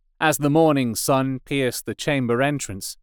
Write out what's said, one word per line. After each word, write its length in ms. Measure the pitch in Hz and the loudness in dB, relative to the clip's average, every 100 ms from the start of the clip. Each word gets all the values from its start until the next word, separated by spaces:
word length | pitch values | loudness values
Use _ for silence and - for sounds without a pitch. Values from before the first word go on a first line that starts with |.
| _ - | _ -2
as 180 | 156 147 | 0 2
the 120 | 147 | 2
morning 440 | 156 160 139 123 | 4 4 4 0
sun 460 | 107 - 135 135 131 | -2 0 0 0 -4
pierced 460 | - 139 127 - - | -6 -2 -2 -4 -8
the 100 | 107 | -6
chamber 460 | - 139 120 120 | -2 0 0 2
entrance 560 | 139 143 - 98 - - | 0 -2 -6 -10 -12 -14